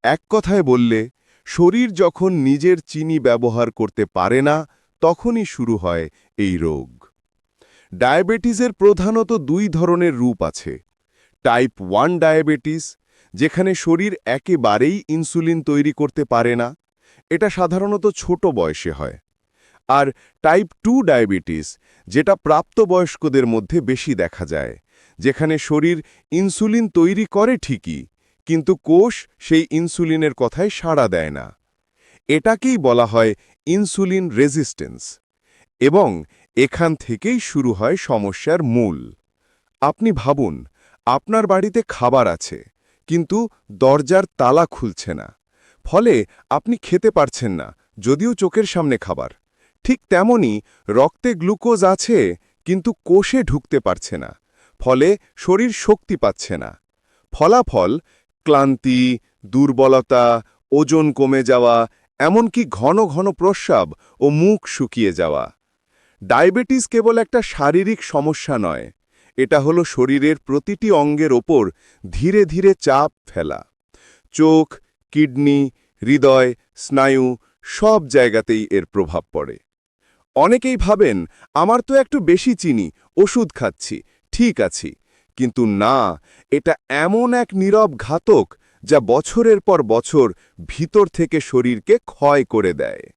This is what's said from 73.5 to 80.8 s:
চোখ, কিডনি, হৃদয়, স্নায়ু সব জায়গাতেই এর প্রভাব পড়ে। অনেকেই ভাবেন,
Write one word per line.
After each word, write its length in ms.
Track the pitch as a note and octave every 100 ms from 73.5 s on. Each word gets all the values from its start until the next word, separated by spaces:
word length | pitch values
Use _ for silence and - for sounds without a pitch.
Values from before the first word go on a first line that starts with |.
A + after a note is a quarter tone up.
| B1 _ _ _ _ _ _ _
চোখ, 320 | - D#3 D#3+ D#3 - _ _ _
কিডনি, 480 | D3+ D3+ B2+ C#3+ C#3+ C3+ _ _ _
হৃদয়, 480 | G#2+ C#3+ C3+ C3 B2+ A#2+ _
স্নায়ু 520 | - - C3+ C3+ C3+ B2+ B2 _ _ -
সব 340 | - G#3+ A3 C#3+
জায়গাতেই 540 | C#3 B2 A2 A2 A2 G#2+
এর 140 | G2 D#2+
প্রভাব 360 | G2+ E2+ E2+ _
পড়ে। 240 | E2 C#2 G#1 _ _ _ _ _ _ _ C3+
অনেকেই 400 | E3 A#3+ C4
ভাবেন, 400 | B3